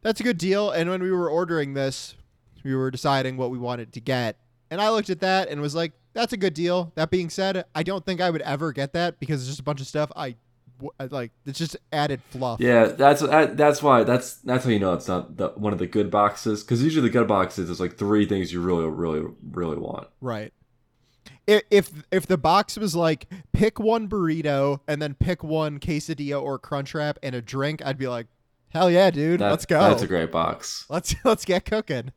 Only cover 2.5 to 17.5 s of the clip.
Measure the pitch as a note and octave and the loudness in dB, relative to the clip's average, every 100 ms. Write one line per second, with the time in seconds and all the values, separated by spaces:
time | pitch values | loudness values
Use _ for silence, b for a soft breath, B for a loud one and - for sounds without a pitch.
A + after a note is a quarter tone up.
2.5 | _ C#3 C3 C3 C3 D3+ C#3 C3 C3 B2 | _ -4 -2 -2 -2 0 0 0 -4 -6
3.5 | B2+ A#2+ B2 A#2 - A2+ B2+ A#2 - _ | -4 -6 -8 -10 -12 -4 -2 -2 -6 _
4.5 | _ _ E3+ G#3+ A3 - E3+ F#3+ F#3+ F3+ | _ _ -2 2 2 -2 -2 0 0 0
5.5 | C#3+ D3 D3+ E3 _ _ - A#3 A3+ F#3+ | -4 -4 -4 -4 _ _ -4 -4 0 -2
6.5 | D3 E3+ F3+ E3+ - D#3+ F3+ E3+ - F#3+ | 0 0 0 -2 -4 0 0 -2 -2 -2
7.5 | F#3+ - - E3+ F#3+ E3+ F3 F3+ D#3+ C3+ | -2 -6 -6 -4 -4 -4 -2 0 0 -4
8.5 | C#3 D#3+ C3+ C#3 E3 F3 - D3+ D3 B2+ | -4 -4 -4 -4 -2 -2 -4 -4 -4 -4
9.5 | C3+ C3+ C#3+ C3+ D3+ D3 - C#3 A#2 _ | -8 -6 -6 -6 -4 -4 -6 -10 -10 _
10.5 | _ _ _ - _ C3 C3+ A#2+ _ - | _ _ _ -16 _ -10 -8 -8 _ -12
11.5 | C3+ E3 - _ D#3 D3 C3+ _ B2+ B2+ | -8 -8 -8 _ -2 -2 -4 _ -8 -6
12.5 | A2+ B2 A#2+ A2 - C#3 C#3+ D3 D3+ D#3 | 0 4 6 6 6 6 6 4 4 4
13.5 | C#3 D3 D3 D3 B2 A2 B2 - - - | 4 4 4 6 6 6 2 0 -12 -2
14.5 | B2 B2 G#2+ G2 F2 - F2+ - - G2 | -2 2 2 2 0 -2 -4 -4 -6 -6
15.5 | - G#2 F#2+ F2+ A2 G2 G2+ G#2 - A2 | -2 -4 -2 -2 0 2 2 2 0 -4
16.5 | G#2 - A#2 D3 D#3 A#2+ A#2+ G#2+ G2+ F2+ | -4 0 2 2 2 2 2 4 2 2